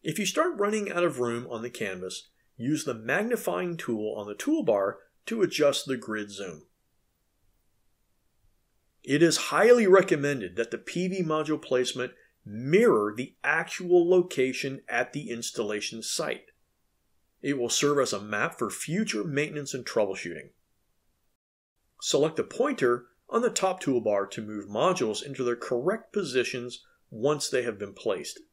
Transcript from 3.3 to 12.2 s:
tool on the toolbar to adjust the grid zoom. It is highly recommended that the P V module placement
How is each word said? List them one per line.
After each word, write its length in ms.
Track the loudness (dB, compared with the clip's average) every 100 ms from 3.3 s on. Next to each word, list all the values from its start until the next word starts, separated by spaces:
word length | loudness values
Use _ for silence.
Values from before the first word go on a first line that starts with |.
| -2 -2 -2 -4 -6
tool 360 | -4 -4 -4 -6
on 100 | -8
the 80 | -6
toolbar 600 | 0 0 2 2 2 -2 _ _ -8
to 160 | 0
adjust 440 | 0 4 2 2 -4
the 100 | -6
grid 320 | -4 -6 -6
zoom. 340 | -10 -10 -12 -20 _ _ _ _ _ _ _ _ _ _ _ _ _ _ _ _ _ _ _ _ _ _ _
It 220 | -2 4
is 260 | 6 4 0
highly 380 | 6 8 8 10
recommended 680 | 8 8 2 2 -2 -4 -4
that 120 | -4
the 80 | -4
P 300 | -6 -4 -2
V 160 | -2
module 380 | 0 0 0 -4
placement 500 | 0 0 0 -2 -8 -10